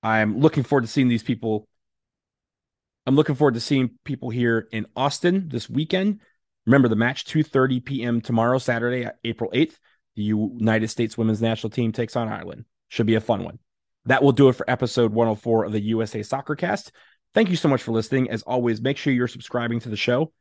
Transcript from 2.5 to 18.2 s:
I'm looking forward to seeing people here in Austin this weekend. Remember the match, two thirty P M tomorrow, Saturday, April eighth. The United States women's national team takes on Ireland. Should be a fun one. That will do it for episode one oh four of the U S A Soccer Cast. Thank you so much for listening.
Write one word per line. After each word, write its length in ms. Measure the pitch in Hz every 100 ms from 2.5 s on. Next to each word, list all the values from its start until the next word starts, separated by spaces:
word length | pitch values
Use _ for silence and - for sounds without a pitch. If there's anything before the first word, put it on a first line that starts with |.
| _ _ _ _ _ -
I'm 80 | 135
looking 180 | 156
forward 220 | 135 147 117
to 40 |
seeing 380 | - 139 127 -
people 260 | - 131 127
here 380 | 117 120 113 110
in 140 | 113 104 -
Austin 540 | 139 - 175 190 175
this 180 | 127 -
weekend. 520 | 127 156 185 196 208 _ _ _ _ -
Remember 200 | 135 127
the 80 | 107
match, 300 | 117 139 -
two 160 | 160
thirty 380 | 151 139 131 127
P 240 | 123 139
M 180 | 120 117
tomorrow, 380 | - 117 117 131
Saturday, 500 | 127 117 120 123 117 -
April 260 | 117 113 113
eighth. 280 | 120 156 - _ _ _ -
The 60 |
United 680 | 104 107 107 120 110 110 110
States 280 | - 113 -
women's 240 | 110 107
national 300 | 113 110 113
team 200 | - 117
takes 240 | 110 113 127
on 120 | 113
Ireland. 380 | 107 92 - - _ _
Should 180 | - 110
be 80 | 113
a 60 |
fun 220 | 107 107
one. 140 | 92 - _ _ _ _ -
That 160 | 131
will 100 | 139
do 180 | 120 135
it 40 |
for 160 | 123 -
episode 420 | 123 120 - 117
one 160 | 110 117
oh 60 |
four 300 | 107 - 113
of 80 | 101
the 100 | 107
U 220 | 104 113
S 100 | 110
A 100 | 113
Soccer 320 | 104 135 - 147
Cast. 360 | 175 202 - _ _ _ _
Thank 160 | - 220
you 60 | 175
so 120 | 160
much 140 | 131
for 120 | -
listening. 360 | 113 110 135